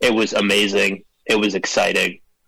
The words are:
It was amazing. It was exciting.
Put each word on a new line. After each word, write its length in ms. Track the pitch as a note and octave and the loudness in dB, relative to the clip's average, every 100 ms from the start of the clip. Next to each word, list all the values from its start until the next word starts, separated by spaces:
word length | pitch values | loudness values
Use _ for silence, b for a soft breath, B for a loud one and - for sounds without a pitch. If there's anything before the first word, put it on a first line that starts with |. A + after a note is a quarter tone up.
It 120 | B2 | 0
was 200 | A2+ G#2+ | 2 0
amazing. 720 | G#2+ G2+ G#2 G2+ G2+ G2 G2 - _ - | 0 0 0 2 0 0 -4 -12 _ -2
It 100 | G#2+ | 0
was 180 | G#2 | 0
exciting. 640 | F#2+ - - F#2+ F#2 F#2 - _ _ | -2 -2 0 0 0 -2 -6 _ _